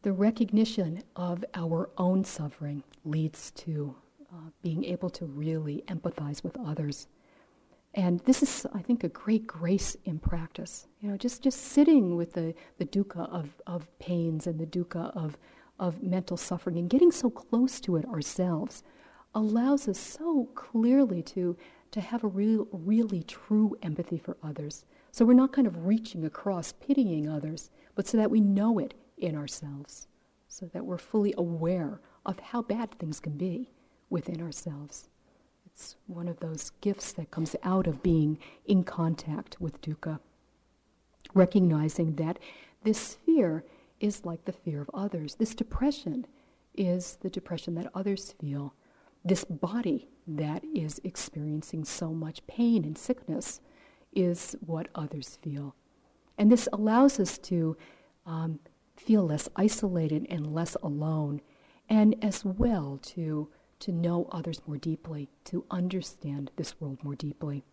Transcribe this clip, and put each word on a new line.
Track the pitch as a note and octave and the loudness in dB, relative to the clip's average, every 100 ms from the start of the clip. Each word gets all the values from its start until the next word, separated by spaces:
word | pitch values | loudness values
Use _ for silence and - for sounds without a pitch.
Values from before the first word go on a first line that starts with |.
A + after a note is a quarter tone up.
The | G#3 | 0
recognition | F#3+ G#3 A3+ A#3 G#3 A3 - F3 F3 - - | 4 2 4 2 4 4 2 -2 -4 -10 -6
of | F3+ F3 G#3 | -4 -4 -6
our | F#3+ E3 E3 F#3 - | -6 -2 0 -2 0
own | F#3 F#3 | 2 4
suffering | G3 - D3 - D3 D3 - - D#3 | 0 -4 -8 -6 -8 -8 -10 -14 -4
leads | D#3 D#3 - - | -2 -2 -4 -18
to, | - - D3+ D3 C3 _ _ C#4+ | -12 -6 -4 -6 -10 _ _ -20
uh, | F3 D#3+ _ | -18 -18 _
being | F3+ D#3+ | -4 -2
able | F3+ F3 F3+ | -2 -4 -4
to | - | -6
really | E3 C#3 D3+ D#3+ D3+ D3 - | -10 -6 -4 -2 -4 -6 -6
empathize | E3+ F3 - D3 D3 | -6 -4 -4 -6 -6
with | F3 - | -8 -8
others. | F#3+ D3+ D3 C#3+ - _ _ _ _ _ _ _ _ | -6 -4 -4 -6 -14 _ _ _ _ _ _ _ _
And | - F3+ F3 | 0 2 2
this | - C4 | 4 4
is, | C#4+ - - | 4 -2 -6
I | G3+ | -8
think, | - A#3+ | -2 0
a | F3+ | 0
great | - - A3 A3+ | -6 0 0 0
grace | D#3+ E3+ G3 - - | -6 0 2 0 -6
in | - D#3+ | -6 -2
practice. | - E3 D#3+ - A3 - - _ | 0 -2 -4 -10 -12 -14 -18 _
You | G#3 | -6
know, | G3 | -2
just, | B3 - | -4 0
just | C4+ - | 0 0
sitting | - - D4 D4+ F#3 E3+ | 2 6 8 8 6 2
with | E3+ | -2
the, | F3 E3 D#3+ - _ | -2 -4 -6 -16 _
the | |
dukkha | C#3 G3 G3 F3 E3 | -2 0 0 -4 -6
of, | F3 D3 - - | -6 -8 -12 -8
of | F3 D#3 _ | -8 -8 _
pains | - F3 E3 D#3+ F3 | -2 0 0 -2 -2
and | D#3+ | -4
the | D#3+ | -4
dukkha | F3+ F3 E3+ E3+ - | -4 -4 -4 -6 -4
of, | D#3 D3 - - - _ | -6 -6 -20 -20 -20 _
of | F#3 E3 | -2 -2
mental | F#3 F3+ F3+ F3 | -2 -2 -2 -6
suffering | - F3+ - E3+ | -4 -4 -2 -2
and | F3 | 2
getting | B3+ F4 | 8 8
so | - B3 | 8 -2
close | A#3 - A#3 B3+ - | -2 0 2 2 0
to | - E3 | 0 0
it | |
ourselves | D3 F3 C#3+ - F3+ D#3+ G#3 - - - - - _ | 2 -4 -4 -2 0 0 -2 -10 -20 -20 -20 -20 _
allows | A3 G#3+ A3 B3+ C#4+ B3 | -2 2 2 4 2 0
us | F#3 | -4
so | - - E4 D4+ A#3 | -6 -6 0 2 0
clearly | - - A3+ A#3 C4+ B3+ F3 | -8 -4 2 6 6 6 2
to, | D#3 - F3+ F3 - - _ | -4 -2 -2 -2 -10 -20 _
to | G#3+ | -8
have | F3 A#3 | -4 -2
a | A3 | -2
real, | F#3+ G#3+ A3 - | 0 2 2 0
really | F#3 E3 A3 A3+ F#3+ | -4 2 2 2 -2
true | - - - G#3+ G#3+ - | -6 -14 0 4 4 0
empathy | E3+ D3+ E3+ E3+ | -6 -4 -4 -6
for | - - | -6 -10
others. | D#3 D3 D3 - _ _ _ | -8 -8 -8 -12 _ _ _
So | - | 4
we're | A#3 | 8
not | B3 C4 | 8 8
kind | C4 A#3 | 4 2
of | E3+ E3+ | 2 2
reaching | A3 A3 F3+ D#3 | 2 0 -6 -6
across, | - G3+ F#3 D#3+ | -4 -4 -4 -6
pitying | - - C#4 A3 D#3+ D3+ | -12 0 2 2 2 0
others, | D#3 D#3 D#3+ - _ _ | -2 -4 -8 -12 _ _
but | - G3 | -6 0
so | A3+ | 4
that | G#3+ | 4
we | A3 | 6
know | G3+ G3 G#3+ A3 | 6 6 4 2
it | C4+ - _ - | 0 -8 _ -6
in | F3+ D3+ | -4 -4
ourselves, | C#3+ - D3 C#3 C#3+ - - _ _ _ _ | -6 -8 -10 -12 -14 -18 -20 _ _ _ _
so | - F3 | -16 -10
that | E3+ | -8
we're | E3+ F3+ | -6 -8
fully | - A3 G#3 - | 0 2 2 2
aware | E3+ E3 E3 F3+ D3+ G#3 - _ - | -2 0 0 0 -2 -6 -16 _ -8
of | F#3 | -8
how | - A#3+ | -4 -4
bad | A#3 A3 A3+ - | -2 -4 -4 -6
things | D#3+ D3+ | -8 -6
can | D#3+ D3 | -6 -4
be | F#3 F3+ B3+ _ _ _ _ | -4 -4 -8 _ _ _ _
within | F3+ - E3 | -4 -4 -6
ourselves. | E3+ C#3+ - C#3+ D3 - - _ _ _ _ _ - | -8 -8 -10 -10 -12 -18 -20 _ _ _ _ _ -20
It's | - - - - | -20 -20 -20 -14
one | F3 F3 | -8 -8
of | E3 | -6
those | E3 D#3+ - _ | -8 -8 -12 _
gifts | G3+ G3+ - | -2 -2 -6
that | - D#3 | -10 -8
comes | - D#3+ - | -4 -4 -2
out | F3+ F#3+ F3 | 0 2 2
of | C#3+ | 0
being | F3+ E3 D3+ D3+ - - | 4 6 4 0 -8 -20
in | - G3 | 2 4
contact | F3 - E3 E3 - D3 - - | 4 0 0 0 -4 -6 -8 -8
with | E3 - | -8 -6
dukkha, | - D3+ - D3+ _ _ _ _ _ _ _ _ _ _ - | -8 -8 -6 -8 _ _ _ _ _ _ _ _ _ _ 0
recognizing | F#3+ F3+ G3+ F3+ D#3 D#3 - E3 D3 | 6 6 8 6 6 2 2 0 0
that | D#3+ F3+ - - - _ | -2 -4 -10 -20 -20 _
this | A3 G#3+ - - | 0 0 -2 -4
fear | - D#4+ F#3 D#3+ - - _ _ | 4 4 4 0 -6 -20 _ _
is | G#3 G3+ | -2 -2
like | F3 E3 | -8 -8
the | - | -8
fear | - - D3 | -8 -6 -6
of | C#3+ | -6
others. | - G3+ F3 D3+ - | -6 -4 -4 -8 -2
This | A3 | -4
depression | - A3+ - C4+ C#4+ F3 C3+ - _ _ _ _ - | -2 -4 0 0 0 -4 -6 -8 _ _ _ _ -2
is | F#3 F3+ F3+ - | 0 0 -4 -8
the | F#3+ | -8
depression | F#3 - E3 - E3 | -8 -8 -8 -6 -6
that | - | -6
others | F3+ F#3+ G3 - - | -4 -2 -2 -6 -8
feel. | D3 C#3+ C#3+ _ _ _ _ _ | -6 -4 -6 _ _ _ _ _
This | F3+ F#3 | 0 0
body | - D#3+ F3 A3+ A3 C#3 - _ - | 0 -4 -2 -2 0 -2 -4 _ -8
that | D3+ D3+ D#3 D#4 | -4 -2 -4 -4
is | D#4 D#3 - | -4 -4 -6
experiencing | - - - D#3 D3+ D3+ - D#3+ | -10 -8 -10 -6 -4 -4 -6 -8
so | D3+ - E3 | -8 -6 -6
much | D#3+ D#3+ - - | -4 -6 -10 -14
pain | - A#3 A3+ | 0 4 4
and | D3+ D#3 | 2 -6
sickness | - B3+ - D#3 - - _ _ - _ _ | -4 -4 -4 -6 -6 -14 _ _ -20 _ _
is | - F3+ F3 - - | 0 2 0 -6 -12
what | E3 D#3+ E3 | -8 -8 -6
others | - D3+ D3 - - | -8 -8 -8 -12 -12
feel. | D#3 C#3+ C#3+ - _ _ _ _ _ - | -10 -8 -10 -14 _ _ _ _ _ 4
And | G#3 | 8
this | A#3 - | 8 6
allows | G3+ G#3+ A3+ C#4 C4+ | 0 4 6 6 6
us | F3+ - | -2 -2
to, | - F3 D#3+ D#3+ - - _ _ - | -2 0 0 -2 -12 -20 _ _ -8
um, | D#3+ E3 D3+ - _ _ _ | -4 -4 -6 -12 _ _ _
feel | - A3 F3 | 4 4 4
less | D3+ - - | 0 -4 2
isolated | G#3 - G3+ F3 D#3 D3+ - | 2 2 0 0 2 0 -2
and | E3+ D3+ | -6 -4
less | D#3 E3 - | -4 -4 -4
alone, | - C#3+ D#3 D#3 D3 D3 _ _ _ _ - | -4 -2 0 0 -2 -4 _ _ _ _ 2
and | A3 G#3+ G#3+ | 6 6 4
as | G#3+ G3 | -2 -2
well | G3+ F#3+ A#3+ G3+ C#3+ C#3 | -4 2 2 2 -2 -8
to, | - - D#3+ D3+ D3+ _ _ _ | -10 -6 -4 -4 -6 _ _ _
to | - | -6
know | E3+ E3+ F3 F3 | -2 0 0 -2
others | F3 E3 D#3 - | -6 -6 -8 -8
more | D3 | -6
deeply, | D#3+ D#3+ - D3+ C#3 _ | -4 -6 -6 -10 -10 _
to | - F3 - | -8 -8 -6
understand | F#3 F3+ F#3 - - D3 C#3+ C#3 - | -4 -2 -2 -6 -10 -6 -6 -8 -8
this | D#3 - | -10 -8
world | D3 C3+ | -8 -8
more | C#3+ | -8
deeply. | C#3+ D3 - D3+ C#3+ - | -6 -8 -6 -6 -6 -10